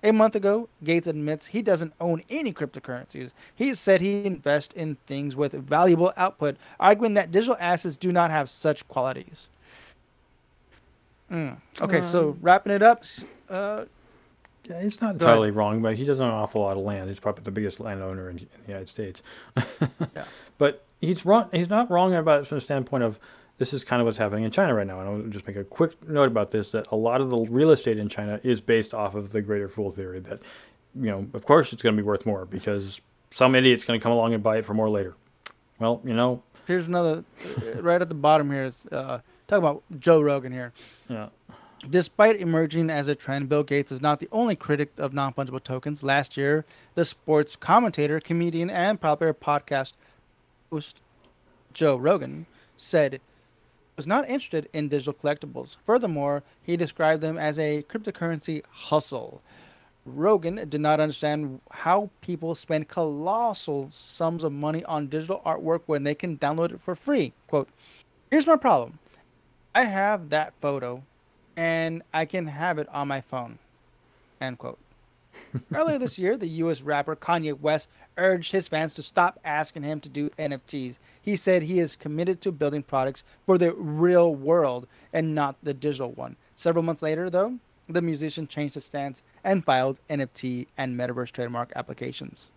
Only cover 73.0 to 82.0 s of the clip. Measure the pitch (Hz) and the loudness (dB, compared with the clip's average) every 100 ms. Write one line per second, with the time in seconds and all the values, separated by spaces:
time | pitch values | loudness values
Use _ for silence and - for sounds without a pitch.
73 | 143 135 - 131 120 113 _ _ _ _ | -4 -6 -6 -10 -10 -16 _ _ _ _
74 | _ _ _ _ 131 123 123 123 _ _ | _ _ _ _ -10 -8 -12 -14 _ _
75 | _ _ _ - - 131 - - 320 294 | _ _ _ -20 -12 -12 -6 -2 0 0
76 | 247 - 185 240 175 160 165 147 139 147 | -4 -2 -2 -2 -4 -2 -2 -2 -2 -2
77 | 143 156 - 170 156 139 147 151 - _ | -2 -6 -2 -2 -2 -2 0 -2 -4 _
78 | - - 185 185 160 190 180 156 160 - | -18 0 2 2 0 -4 -2 -4 -4 -6
79 | 147 - 180 - 165 151 156 165 147 151 | -4 2 2 0 -6 -4 -4 -6 -8 -8
80 | 143 135 147 - 151 135 _ 147 127 120 | -8 -6 -6 -6 -8 -8 _ -10 -10 -12
81 | _ _ - 202 - 185 156 180 165 - | _ _ -4 -2 2 2 2 0 0 -4